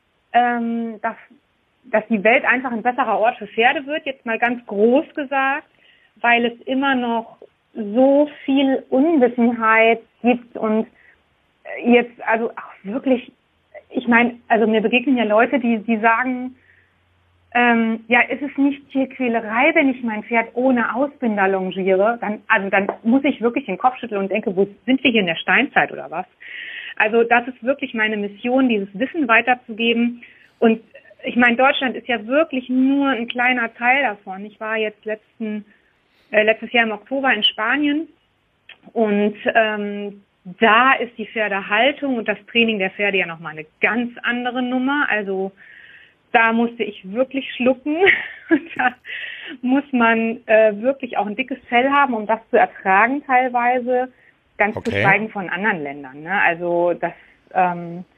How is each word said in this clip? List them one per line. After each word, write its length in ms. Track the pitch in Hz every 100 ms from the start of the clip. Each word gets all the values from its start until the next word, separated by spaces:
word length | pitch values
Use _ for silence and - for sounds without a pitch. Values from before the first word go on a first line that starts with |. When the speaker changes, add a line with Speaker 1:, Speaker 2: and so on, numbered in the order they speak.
| _ _ _
Speaker 1:
ähm, 680 | 240 240 240 233 233 226 214
dass, 160 | 226 214 - _ _ _ _ _ -
dass 160 | 214 214
die 160 | 214
Welt 220 | 208 262
einfach 260 | 208 247 254
ein 120 | 226
besserer 360 | 247 247 226 196
Ort 160 | 226 -
für 100 | 208
Pferde 380 | 226 247 302
wird, 200 | 269 311
jetzt 200 | 302 262
mal 140 | 233 226
ganz 260 | 240 240
groß 480 | - 202 226 262 -
gesagt, 540 | 311 262 269 269 294 - _ _ _ _ _
weil 240 | 240 240
es 160 | 240 233 -
immer 280 | 262 277
noch 400 | 254 240 233 226 - - _ _
so 560 | 226 208 226 269 277 294 -
viel 360 | - 269 269 262 -
Unwissenheit 1080 | 254 320 311 240 247 240 233 220 226 226 226 - _
gibt 340 | 240 247 -
und 320 | - 220 220 226 _ _ _ _ _ _ _ - 113
jetzt, 260 | 233 240 240 - -
also 220 | 226 233
auch 240 | - - -
wirklich, 480 | 190 254 269 247 - _ _ _ _ - -
ich 180 | - 233
meine, 280 | 233 240 - -
also 200 | 226 226
mir 140 | 220
begegnen 340 | 202 247 269
ja 80 | 247
Leute, 360 | 214 214 247 277
die, 180 | 233 220
die 180 | 226 220
sagen, 560 | 226 226 254 247 254 - _ _ _ _ _ _ _ _ _
ähm, 500 | 240 240 233 226 226 -
ja, 140 | 240
ist 200 | 233 254
es 160 | 285 -
nicht 320 | 277 277 -
Tierquälerei, 840 | 269 262 - 247 226 208 226 311
wenn 160 | 320 277
ich 140 | 254
mein 200 | 233 214
Pferd 260 | - 233 226
ohne 400 | 240 262 240 208
Ausbinder 520 | 220 285 - 233 202 190
longiere? 680 | 190 185 185 190 185 214 240
Dann, 220 | 190 214 -
also 220 | 220 196
dann 180 | 202 202 -
muss 200 | 226 269
ich 180 | 285 -
wirklich 260 | 233 269 202
den 100 | 180
Kopf 200 | 254 -
schütteln 220 | 233 202
und 100 | 196
denke, 240 | 208 214
wo 120 | 185 202 -
sind 180 | 240 269
wir 80 | 277
hier 100 | 220
in 60 | 175
der 80 |
Steinzeit 560 | 160 - 196 277 - 143
oder 180 | 147 143
was? 160 | 160 - _ - - - - - -
Also 260 | 214 233
das 240 | 233 233 247
ist 140 | -
wirklich 300 | 233 277 -
meine 240 | 226 214 208
Mission, 500 | 202 202 240 262 262
dieses 220 | 214 196
Wissen 340 | 190 262 349 233
weiterzugeben. 960 | 226 240 247 - 214 233 233 240 240 - - _ _
Und 220 | 226 226 - - _ _
ich 120 | 262
meine, 220 | 233 247 233
Deutschland 380 | 269 294 254
ist 120 | - -
ja 180 | 233
wirklich 440 | 214 285 330 254 254
nur 400 | 254 262 277 277
ein 180 | 233 240
kleiner 460 | 247 247 247 226
Teil 260 | 240 240 269
davon. 420 | 247 208 196 190
Ich 140 | 208 -
war 180 | 214 220
jetzt 280 | 214 208
letzten, 580 | 214 214 _ - 214 214 - _ _ _ _ _ _
äh, 120 | 214
letztes 280 | 214 220 226
Jahr 120 | 240
im 60 | 226
Oktober 420 | 208 - 269 262
in 100 | 214
Spanien 640 | - - 220 277 294 294 320 _ _ _ _ _ - - -
und, 420 | 233 214 202 208 208 240
ähm, 680 | 233 220 214 208 202 202 202 _ _ 185 -
da 340 | 226 220 262
ist 220 | - 240 -
die 80 | 208
Pferdehaltung 880 | 226 208 196 185 208 262 285 277 240
und 100 | 214
das 120 | 196 -
Training 280 | 233 226 208
der 100 | 190
Pferde 300 | - 202 196
ja 80 | 170
nochmal 240 | 165 165
eine 160 | 156 151 _
ganz 320 | 196 226 240 240
andere 400 | 233 240 247 247
Nummer. 420 | 247 254 262 285 -
Also 440 | 214 196 190 190 - - - - - _ _ _
da 200 | 233 226
musste 320 | 226 233 233
ich 280 | 208 - 185
wirklich 420 | 220 262 269 -
schlucken. 420 | - 247 254 294 320 381 - - - -
<laughs> 100 | 269 -
Da 200 | - 247 - - - - - - 285
muss 220 | 247 277 -
man, 480 | 247 226 226 226 233 -
äh, 260 | 220 220 208
wirklich 340 | 247 277 247 -
auch 100 | 202
ein 80 |
dickes 240 | 202 254 254 -
Fell 220 | 240 269
haben, 240 | 285 269
um 100 | 226
das 140 | 208 220 -
zu 80 | 240
ertragen 680 | 185 - 190 190 233 285 -
teilweise, 840 | 254 262 240 240 254 240 247 254 _ _ _ _ -
ganz 160 | 208
zu 60 | 208
Speaker 2:
Okay. 240 | 226 196
Speaker 1:
schweigen 260 | 196 202 220
von 180 | 202 175
anderen 360 | 175 214 175
Ländern, 400 | 143 143 135 143
ne? 180 | 160 196
Also 520 | 190 170 175 175 175 170
das, 140 | 170 - _ _ _
ähm, 500 | 185 180 175 170 175 -